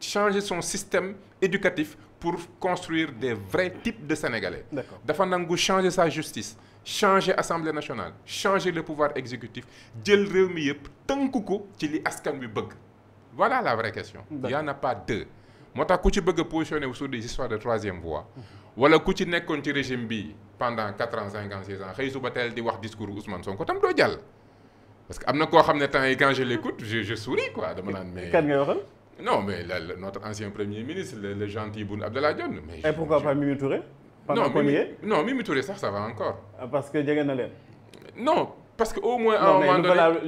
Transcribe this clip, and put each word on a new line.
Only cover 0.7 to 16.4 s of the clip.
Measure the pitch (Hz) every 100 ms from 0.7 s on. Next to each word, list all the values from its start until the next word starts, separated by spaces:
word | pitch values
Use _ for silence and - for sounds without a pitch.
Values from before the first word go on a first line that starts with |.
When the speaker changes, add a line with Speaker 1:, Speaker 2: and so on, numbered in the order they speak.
| - - - 185 202 - -
Speaker 1:
éducatif | 190 196 190 180 151 - - -
pour | 170 - - -
construire | 185 175 - 160 156
des | 117 131
vrais | 117 95 165 180 -
types | 233 - 151
de |
Sénégalais. | 156 147 113 90 73 -
Speaker 2:
D'accord. | 143 - 101
Speaker 1:
Dafa | - 151 185
nangu | 180 165 170
changer | - 190 185
sa | 185 165
justice, | 147 - 117 - - - -
changer | - - 202 190 170 -
Assemblée | 156 170 156
nationale, | 151 147 120 85 -
changer | - - 202 190 180
le | 165
pouvoir | 160 151 143 147
exécutif, | 123 123 113 - - - - 113
jël | 107 202 202
réew | 185 185
mi | 170 143
yëpp | 143 - - -
tënk | 277 269 254
ko | - 202 - -
ci | 151
li | 156
askan | 160 - 170 135
wi | 120
bëgg. | 113 101 - - - - - -
Voilà | 123 220 254
la | 170
vraie | 110 110
question. | 101 - - -
Speaker 2:
D'accord. | 147 127
Speaker 1:
Il |
y | 139
en | 151
a |
pas | 139 135
deux. | - 90 104 - - - - -
Moo | 131
tax | 156 180
ku | 196
ci | 202
bëgg | 175 170